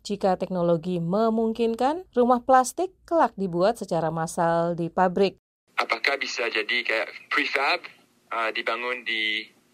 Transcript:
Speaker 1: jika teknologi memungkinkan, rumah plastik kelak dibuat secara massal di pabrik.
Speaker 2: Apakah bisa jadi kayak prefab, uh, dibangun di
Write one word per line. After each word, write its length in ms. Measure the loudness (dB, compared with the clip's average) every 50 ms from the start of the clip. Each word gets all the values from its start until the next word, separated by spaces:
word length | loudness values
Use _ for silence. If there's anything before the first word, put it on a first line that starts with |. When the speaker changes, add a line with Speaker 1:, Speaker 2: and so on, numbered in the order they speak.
| -8
Speaker 1:
jika 320 | -8 -4 0 0 0 0
teknologi 640 | 0 -2 -4 -2 0 2 2 2 2 0 -2 -4 -2
memungkinkan, 1040 | -2 0 0 0 2 2 2 0 0 0 0 0 0 0 0 0 0 0 0 -2 -6 -4 0
rumah 320 | 2 4 4 4 2 4
plastik 480 | 6 6 6 6 4 -2 -4 -6 -6 -6 _ _ -2
kelak 240 | 2 2 2 2 0 -2
dibuat 400 | -4 -2 0 2 2 2 0 -2
secara 320 | -4 -4 -2 -2 -2 -2 -2
massal 640 | -4 -4 -4 -2 0 0 2 2 2 0 0 -2
di 160 | -4 -4 -4 0
pabrik. 480 | 2 2 2 4 2 2 2 0 -4 _ _ _ _ _ _ _ -4
Speaker 2:
Apakah 400 | -2 -2 -2 -2 0 0 -2 -2
bisa 240 | -4 -6 -4 -4 -4
jadi 320 | -2 -2 -4 -2 -2 -4 -2 -2
kayak 240 | -2 -2 -2 -2 -4 -8 -14 -8 -4 -2
prefab, 480 | -2 0 0 0 0 0 0 0 -2 -4 -10 -20 _ _ _ _ _ _ _
uh, 240 | -4 -2 -2 -2 -4
dibangun 480 | -4 -4 -4 -4 -4 -4 -6 -6 -6 -6 -4
di 400 | -4 -2 -2 -2 -2 -4 -6 -10 _ _ _ _